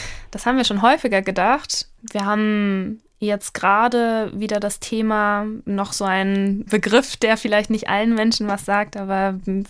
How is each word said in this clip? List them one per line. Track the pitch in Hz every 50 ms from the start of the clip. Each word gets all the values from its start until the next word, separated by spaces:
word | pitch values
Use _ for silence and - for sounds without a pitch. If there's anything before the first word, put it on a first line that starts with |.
| - - - - - -
Das | - 196 -
haben | 240 262
wir | 262 240
schon | - 208 196
häufiger | 226 240 294 320 - 220 196 190
gedacht. | 190 190 190 185 185 220 262 302 - - - - - - - - 233
Wir | - - 202 196
haben | 202 208 214 214 214 214 208 208 202 196 190 185 208 220 220 _ _ _ _
jetzt | 214 208 208 202 - - -
gerade | - 180 185 202 214 233 247 247 240 233 226 226 220 214 - -
wieder | 196 220 214 214 208
das | 208 208 - -
Thema, | - - 226 220 220 220 214 208 208 208 208 208 214 214 220 220 -
noch | - 202 196 202 202 -
so | - 196
ein | 190 185 190 190 196 196 196 196 202 196 208 - -
Begriff, | 214 202 - 208 214 254 262 - -
der | - 240 220 220
vielleicht | - - 220 208 208 208 -
nicht | 220 214 - -
allen | 196 202 220 233 226
Menschen | 214 220 226 220 - 208
was | 208 202 202 -
sagt, | 202 202 202 208 - -
aber | 208 196 196 196 190 196 196 190 185 -
wir | 190 190 196 202 -